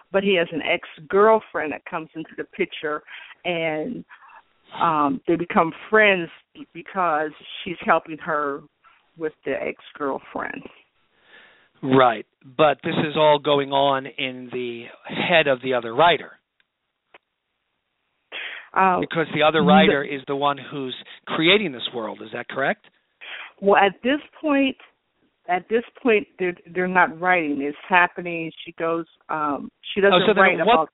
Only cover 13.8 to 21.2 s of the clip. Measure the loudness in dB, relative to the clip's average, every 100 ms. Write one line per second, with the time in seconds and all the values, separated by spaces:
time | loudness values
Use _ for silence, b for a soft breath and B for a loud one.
13.8 | 2 0 -4 -8 -8 -8 -10 -8 -8 -10
14.8 | -14 -20 -10 -4 2 2 4 0 0 -4
15.8 | -2 2 2 2 -4 -20 _ _ _ _
16.8 | _ _ _ _ _ _ _ _ _ _
17.8 | _ _ _ _ _ B B B B 0
18.8 | 2 2 -2 -4 -4 0 2 4 6 6
19.8 | 6 2 -2 -8 -6 -2 -2 -2 -8 -10
20.8 | -8 -10 -16 B